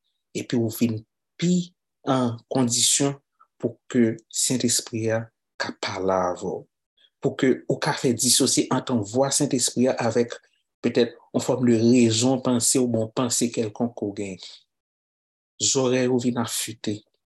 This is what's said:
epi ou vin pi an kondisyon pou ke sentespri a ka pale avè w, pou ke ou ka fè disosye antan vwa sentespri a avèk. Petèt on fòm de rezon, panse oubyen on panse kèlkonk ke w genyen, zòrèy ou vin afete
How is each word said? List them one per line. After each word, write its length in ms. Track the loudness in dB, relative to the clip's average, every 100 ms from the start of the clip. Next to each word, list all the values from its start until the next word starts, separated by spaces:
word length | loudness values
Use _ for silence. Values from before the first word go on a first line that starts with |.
| _ _ _ -10
epi 240 | -2 -2
ou 80 | -2
vin 320 | 0 -2 -2 -10 _ _ -4
pi 300 | 0 0 -2 _ _ _
an 340 | -2 0 0 -4 -6
kondisyon 680 | -2 0 2 0 2 0 -2 _ _ _ -8
pou 160 | -6 -6 -4
ke 260 | 2 2 0 _
sentespri 840 | -4 -2 0 0 -2 -4 -4 -2
a 120 | -2 -4 _ _ -10
ka 140 | -10 -8
pale 400 | -8 -4 0 2
avè 300 | 0 -2 -6
w, 160 | -8 -10 _ _ _ _ _
pou 140 | -4 0
ke 160 | 2 2 0
ou 80 | -4
ka 100 | -2 -2
fè 180 | 0 0
disosye 500 | 2 4 4 2 0
antan 300 | -2 0 -2
vwa 260 | -2 0 0
sentespri 560 | 2 0 0 0 2 0
a 60 | 2
avèk. 380 | 0 0 -2 -4 _ _ _ _
Petèt 280 | -2 2 0 -2 _ -6
on 60 |
fòm 220 | -2 0 2
de 80 | 4
rezon, 640 | 6 6 4 4 2 2
panse 400 | 0 0 2 2
oubyen 240 | 2 0
on 80 | -2
panse 380 | -2 -2 0 -2
kèlkonk 400 | -2 -6 -4 -6
ke 140 | -4 -8
w 60 | -6
genyen, 280 | -8 -10 -16 -20 _ _ _ _ _ _ _ _ _ -4
zòrèy 480 | -2 0 2 2 2
ou 140 | 0
vin 180 | 0 -2
afete 640 | -4 -6 -8 -8 -8 -8 _ _